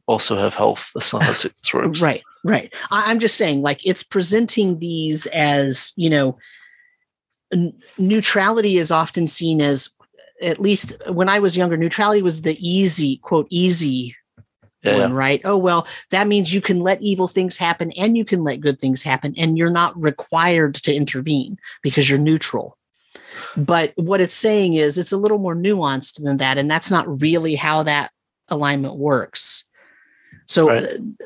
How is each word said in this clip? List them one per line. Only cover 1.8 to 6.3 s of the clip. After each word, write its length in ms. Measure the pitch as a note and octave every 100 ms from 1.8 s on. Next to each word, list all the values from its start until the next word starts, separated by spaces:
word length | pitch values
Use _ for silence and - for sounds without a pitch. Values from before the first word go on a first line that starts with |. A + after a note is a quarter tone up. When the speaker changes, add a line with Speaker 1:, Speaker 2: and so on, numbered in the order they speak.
| D#3+ D#3+
Speaker 2:
Right, 220 | E3 B2 - _
right. 280 | E3+ A3 - - -
I, 200 | G3+ G#3+
I'm 80 | A3+
just 180 | A3+ -
saying, 260 | F#3+ C#3
like, 180 | C#3+ C#3+
it's 180 | F#3+ F#3
presenting 760 | - G3 F3 G#3+ A#3 - G3 E3+
these 480 | E3+ E3 D#3 D#3 -
as, 680 | D#3+ D3 C#3+ C#3 B2+ - -
you 140 | E3
know, 280 | D3+ C3